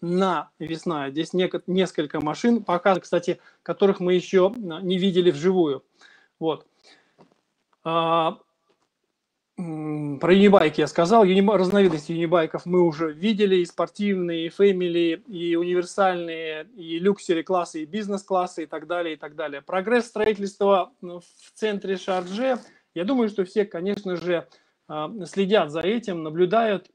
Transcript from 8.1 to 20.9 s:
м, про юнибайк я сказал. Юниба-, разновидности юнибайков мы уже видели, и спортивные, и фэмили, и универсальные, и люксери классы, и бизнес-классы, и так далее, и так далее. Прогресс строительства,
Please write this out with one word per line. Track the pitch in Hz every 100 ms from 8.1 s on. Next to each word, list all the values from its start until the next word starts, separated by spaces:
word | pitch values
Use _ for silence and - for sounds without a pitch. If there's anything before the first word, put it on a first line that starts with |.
| 165 160 208 _ _ _ _ _ _ _ _ _ _ _ -
м, | 170 156 151 151 147 139
про | 160
юнибайк | 196 202 196 156 147
я | 147
сказал. | - 170 226
Юниба-, | 196 190 196 196
разновидности | 185 202 190 160 147
юнибайков | 165 170 175 160 160 175
мы | 180
уже | 170 147 160
видели, | 151 202 202 208 185
и | 175
спортивные, | - 170 - 208 190 175 165 165
и |
фэмили, | - 202 185 180 170 170 165 -
и | 180 170 170
универсальные, | 175 180 175 - 190 180 170 160 160 156 170 240
и | 165 165
люксери | 190 196 - 165
классы, | 160 185 170 160
и | 151
бизнес-классы, | 202 202 196 - 190 180 -
и | 156
так | 160 156
далее, | 175 170
и | 151
так | 151 151
далее. | 151 139
Прогресс | - 185 190 240 226
строительства, | 214 214 202 196 - 202 196 180